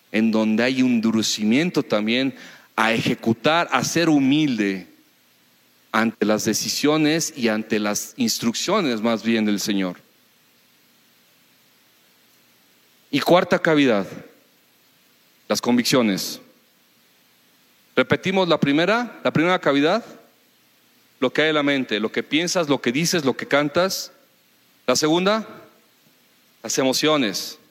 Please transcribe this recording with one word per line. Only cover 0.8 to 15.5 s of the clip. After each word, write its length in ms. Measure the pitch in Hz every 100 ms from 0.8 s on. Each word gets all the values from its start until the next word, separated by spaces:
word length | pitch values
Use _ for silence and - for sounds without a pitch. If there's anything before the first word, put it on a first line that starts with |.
un 140 | 127 120
endurecimiento 880 | 113 110 104 - 107 123 175 156
también 520 | - 107 107 120 135 123 - - - -
a 160 | 110
ejecutar, 800 | 117 - 120 117 113 151 165 170
a 140 | 131 -
ser 240 | 160 170
humilde 760 | 147 135 147 151 117 101 95 87 - _ _ _ _ _ _ _ _ _
ante 320 | 110 113 - 104
las 180 | 107
decisiones 920 | 110 104 110 - 143 156 151 160 156 -
y 100 | 117
ante 320 | 107 110 110
las 340 | 107 104 - -
instrucciones 840 | 117 - 117 113 - 208 160 113
más 240 | 113 113
bien 220 | 110 113 107
del 160 | 101
Señor. 400 | 113 98 92 87 _ _ _ _ _ _ _ _ _ _ _ _ _ _ _ _ _ _ _ _ _ _ _ _ _ _ _ _ _ _ _
Y 80 | 143
cuarta 400 | - 175 185 180
cavidad, 480 | - 151 139 104 92 - - _ _ _ _ _ _ _ _ _ _ _
las 140 | -